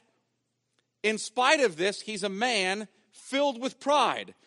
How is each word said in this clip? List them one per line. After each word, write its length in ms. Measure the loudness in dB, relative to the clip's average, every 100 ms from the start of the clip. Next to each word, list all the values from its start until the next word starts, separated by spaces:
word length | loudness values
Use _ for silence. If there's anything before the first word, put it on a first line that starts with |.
| _ _ _ _ _ _ _ _ _ _
in 140 | -2 -2
spite 440 | -4 0 4 4
of 160 | 4 2
this, 260 | -2 -2
he's 200 | -8 -6
a 60 | -4
man 580 | -2 0 0 0 -2 -6 _ _
filled 500 | -20 -6 0 0 0
with 200 | -6 -6
pride. 540 | 0 2 2 -2 -8 -16